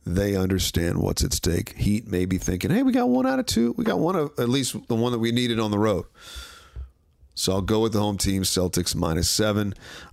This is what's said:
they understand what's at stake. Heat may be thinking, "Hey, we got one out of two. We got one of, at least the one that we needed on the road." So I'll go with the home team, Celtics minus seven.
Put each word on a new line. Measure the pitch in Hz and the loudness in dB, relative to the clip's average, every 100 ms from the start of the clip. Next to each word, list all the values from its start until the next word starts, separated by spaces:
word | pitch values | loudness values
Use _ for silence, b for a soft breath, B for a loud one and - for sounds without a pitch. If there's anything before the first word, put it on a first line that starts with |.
| - | -4
they | 90 101 98 | 0 0 2
understand | 92 95 - - 85 92 | 2 0 0 0 0 0
what's | 92 - | 0 0
at | - | 0
stake. | - 87 85 101 - | 0 0 0 -2 -2
Heat | 101 104 110 | 0 0 0
may | 92 92 | -2 0
be | 92 | 0
thinking, | - 92 95 | -2 -2 0
"Hey, | 202 | 2
we | 269 | 2
got | 254 247 | 2 2
one | 247 262 | 2 2
out | 262 | 0
of | 254 | 0
two. | 226 233 | 0 0
We | - | 0
got | 220 196 | -2 0
one | 165 190 | 0 0
of, | 147 - | -2 -2
at | 120 | 0
least | 135 127 110 - | 2 0 -4 -2
the | 117 | 0
one | 120 | 2
that | 120 | 2
we | 113 | 0
needed | 117 123 113 | 0 0 0
on | 107 | 2
the | 104 | 2
road." | 107 92 - B B B B B B B B _ _ _ - - | 2 2 -2 B B B B B B B B _ _ _ -16 -6
So | - | 0
I'll | 95 | 0
go | 92 110 | 2 2
with | 113 | 2
the | 101 | 2
home | 104 101 | 0 0
team, | 98 95 | 0 0
Celtics | 92 - 90 90 87 - | 0 0 0 0 -2 -2
minus | 85 82 85 | 0 0 0
seven. | - 107 104 101 - B B B | 0 0 0 -2 -6 B B B